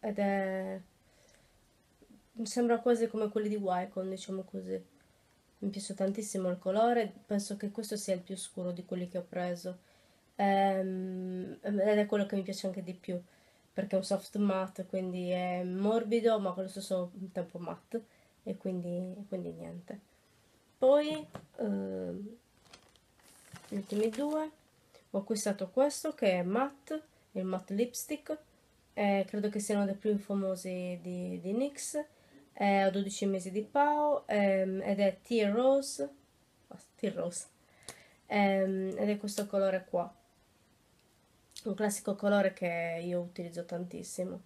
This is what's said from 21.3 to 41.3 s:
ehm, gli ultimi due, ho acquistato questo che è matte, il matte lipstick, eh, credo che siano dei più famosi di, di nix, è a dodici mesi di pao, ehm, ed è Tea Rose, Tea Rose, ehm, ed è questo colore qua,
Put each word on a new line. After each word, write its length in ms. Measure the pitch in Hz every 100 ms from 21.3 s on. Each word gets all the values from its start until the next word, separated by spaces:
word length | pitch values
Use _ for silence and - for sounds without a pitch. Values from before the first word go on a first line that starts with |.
| - - -
ehm, 800 | 208 196 196 190 180 180 208 233 _ _ - - - _ _ _ - - - - -
gli 60 |
ultimi 340 | 202 196 208 220
due, 420 | 220 294 311 311 - _ _ _ - _
ho 80 | 196
acquistato 500 | 196 214 208 196 185
questo 460 | 254 285 285 311
che 240 | 294 196 180
è 40 |
matte, 600 | 175 214 277 - - 311 - _ _
il 120 | 190
matte 300 | 185 185 185
lipstick, 600 | 202 240 - - 294 - 311 - _ _ _ _
eh, 320 | - 202 196 190
credo 220 | 208 208
che 80 | 208
siano 260 | 202 208
dei 100 | 196
più 220 | 196 214 202
famosi 800 | - 202 190 185 185 180 180 180
di, 360 | 175 180 180 180
di 140 | 175
nix, 500 | 214 277 285 - 302 302 _ _ - -
è 220 | - 202 196
a 120 | 196
dodici 380 | 190 196 - 196
mesi 240 | 190 180
di 100 | 190
pao, 680 | 214 285 294 294 294 285 -
ehm, 540 | 208 202 190 190 190
ed 180 | 196 202
è 180 | 202 190
Tea 300 | - 233 208
Rose, 580 | 208 262 277 277 - 277 - _ _ _ _ _ - - _
Tea 160 | -
Rose, 340 | 170 170 175 - _ _ _ - - - _
ehm, 720 | _ 208 202 196 190 190 190 -
ed 140 | 208
è 80 | 208
questo 280 | 208 202 208
colore 380 | 196 196 190
qua, 260 | 185 175 175 - _ _ _ _ _ _ _ _ _ _ _